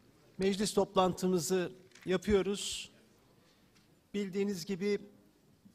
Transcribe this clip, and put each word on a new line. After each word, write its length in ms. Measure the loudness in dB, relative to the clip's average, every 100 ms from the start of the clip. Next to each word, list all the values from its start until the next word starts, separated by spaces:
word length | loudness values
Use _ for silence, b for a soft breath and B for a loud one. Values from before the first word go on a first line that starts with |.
| _ _ _ -2
meclis 360 | 0 0 0
toplantımızı 960 | 2 2 4 2 2 0 2 2 0 0 -8 -20 -12 -2
yapıyoruz. 840 | -2 2 2 2 -4 -6 -8 -12 -18 _ _ _ _ _ _ _ _ _ _ _
Bildiğiniz 520 | -6 -4 -2 -2 -4 -6
gibi 320 | -4 -2 -2 -4 -20 -20 _ _ _ -20